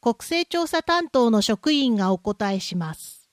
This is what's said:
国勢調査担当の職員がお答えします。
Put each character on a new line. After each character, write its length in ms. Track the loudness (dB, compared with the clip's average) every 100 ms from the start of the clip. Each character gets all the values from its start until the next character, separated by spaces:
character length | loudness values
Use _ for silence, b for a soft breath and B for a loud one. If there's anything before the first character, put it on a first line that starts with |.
国 140 | -2 -2 -4
勢 180 | -4 -2
調 220 | -2 0
査 160 | -2
担 260 | 0 0 2
当 220 | 2 4
の 100 | 2
職 300 | 2 0 2
員 240 | 2 2 2
が 160 | 0
お 60 | 0
答 360 | -2 -4 -2
え 60 | -2
し 160 | -4 -6
ま 180 | -6
す。 360 | -8 -16 -20 _